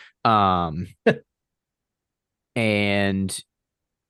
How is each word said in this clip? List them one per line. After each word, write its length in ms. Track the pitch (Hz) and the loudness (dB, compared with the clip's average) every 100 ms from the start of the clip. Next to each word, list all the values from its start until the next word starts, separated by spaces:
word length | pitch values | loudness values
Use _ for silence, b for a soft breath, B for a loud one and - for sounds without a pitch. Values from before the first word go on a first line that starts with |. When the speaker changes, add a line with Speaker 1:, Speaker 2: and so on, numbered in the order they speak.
| B _ 120 | B _ 2
Speaker 1:
Um, 640 | 107 98 90 85 78 90 - - | 4 4 2 -2 -6 -10 -4 -2
Speaker 2:
<laughs> 1500 | 226 - _ _ _ _ _ _ _ _ _ _ _ _ - | -2 -6 _ _ _ _ _ _ _ _ _ _ _ _ -4
Speaker 1:
and 840 | 110 104 101 101 98 95 95 - - _ _ _ _ _ | 0 0 0 0 0 -2 -4 -8 -16 _ _ _ _ _